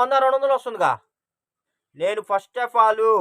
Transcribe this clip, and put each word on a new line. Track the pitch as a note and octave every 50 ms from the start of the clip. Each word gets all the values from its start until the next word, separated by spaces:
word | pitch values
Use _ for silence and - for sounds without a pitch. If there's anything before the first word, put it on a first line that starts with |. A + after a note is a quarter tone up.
వంద, | B3 C4 C#4 C4+ C4
రెండు | C4 C4+ C4+
వందలు | C#4 C#4 C4+ C4
వస్తుందిగా. | - B3+ A3+ F#3+ F3 C#3 A#2+ - _ _ _ _ _ _ _ _ _ _ _ _ _ _ _ _ _ _ _ C#3
నేను | E3 F#3+ G#3+ G#3+ - -
first | G3+ G3 - _ - B3 A#3+
of | A#3+ - A#3
all | A3 A3 G#3+ A3 A3 A3 A3 G3